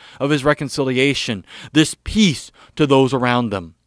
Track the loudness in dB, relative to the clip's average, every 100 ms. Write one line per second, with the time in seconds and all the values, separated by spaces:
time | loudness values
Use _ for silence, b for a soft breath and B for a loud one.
0 | B B -2 0 0 0 -4 -4 -2 0
1 | 0 0 -4 -8 B B B 0 0 -2
2 | -4 2 2 0 -8 b b -2 2 4
3 | 4 0 0 0 -2 -4 -8 -16